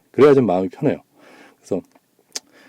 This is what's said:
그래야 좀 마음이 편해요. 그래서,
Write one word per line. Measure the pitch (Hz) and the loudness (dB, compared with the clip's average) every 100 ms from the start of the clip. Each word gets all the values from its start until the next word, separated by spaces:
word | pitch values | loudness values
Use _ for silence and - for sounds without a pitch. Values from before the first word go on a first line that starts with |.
| _ | _
그래야 | - 147 135 | 0 2 4
좀 | 113 | 0
마음이 | 90 95 | -2 -6
편해요. | - 147 82 - _ _ - - _ | -6 -6 -6 -10 _ _ -20 -20 _
그래서, | _ 92 - _ _ _ _ - - _ | _ -12 -12 _ _ _ _ -20 -20 _